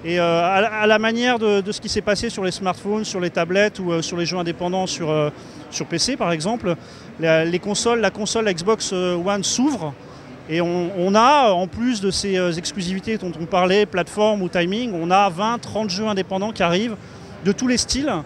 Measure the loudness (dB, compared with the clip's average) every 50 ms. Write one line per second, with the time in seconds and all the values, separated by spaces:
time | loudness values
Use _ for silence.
0 | -4 0 0 2 2 4 4 4 2 4 4 4 2 2 2 2 4 4 4 4
1 | 4 0 0 2 2 2 2 2 2 2 2 2 0 -2 -6 -6 -6 -4 -4 -2
2 | 0 0 0 0 -2 -4 -4 -2 -4 -4 -4 -2 -4 -4 -4 -4 -4 -4 -2 -2
3 | -2 -4 -4 -4 -4 -2 0 0 0 2 2 2 2 2 0 -4 -2 -2 0 0
4 | -2 -2 -4 -4 -2 -2 -2 -4 -4 -4 -4 -4 -4 -2 0 0 -2 -2 -4 -4
5 | -2 0 2 2 0 0 -2 -8 -18 -18 -18 -18 -18 -10 -8 -8 -6 -4 -2 -2
6 | 0 -2 0 0 0 0 0 0 -2 -2 -4 -2 -2 -2 -4 -4 -6 -20 -20 -20
7 | -18 -18 -8 -2 2 4 4 4 4 2 -2 -2 -2 -2 -2 0 2 2 2 4
8 | 2 0 0 -2 -6 -2 0 0 0 0 0 0 0 0 0 0 0 -4 -2 0
9 | 0 0 0 0 0 0 -2 0 0 -2 0 2 2 2 2 0 -4 -8 -8 -10
10 | -18 -20 -18 -18 -18 -18 -18 -18 -8 -2 0 0 0 2 0 0 -2 -2 -2 0
11 | 2 4 6 6 8 8 8 6 6 6 4 2 0 -2 -4 -2 -2 0 0 0
12 | -2 -2 -2 -2 -2 0 0 2 2 0 0 -2 -6 -6 -6 -4 -4 -4 -4 -4
13 | -4 -4 -4 -4 -4 -6 -6 -6 -6 0 2 2 4 4 4 4 4 2 0 -2
14 | -2 -2 0 2 2 2 2 0 -2 0 0 0 0 0 0 -2 -4 -4 -4 -4
15 | 0 4 4 6 4 4 2 0 -2 -2 -2 -4 -6 -6 -4 -2 -2 -2 -2 -2
16 | -2 -2 0 -2 -2 -2 -2 -4 -4 -4 0 0 2 2 4 2 0 -2 -4 -8
17 | -12 -18 -18 -18 -18 -16 -16 -2 0 0 0 2 2 0 2 0 0 -2 -2 -2
18 | 0 -2 -2 -2 -4